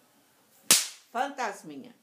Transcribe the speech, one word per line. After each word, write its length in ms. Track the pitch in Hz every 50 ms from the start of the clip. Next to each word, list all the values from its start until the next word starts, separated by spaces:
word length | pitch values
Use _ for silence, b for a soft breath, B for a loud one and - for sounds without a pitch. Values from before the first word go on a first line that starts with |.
| - _ _ _ _ _ _ _ _ _ _ - - - - - - - - - - -
Fantasminha. 840 | - 226 269 285 277 277 247 214 190 - - 165 147 135 117 - - _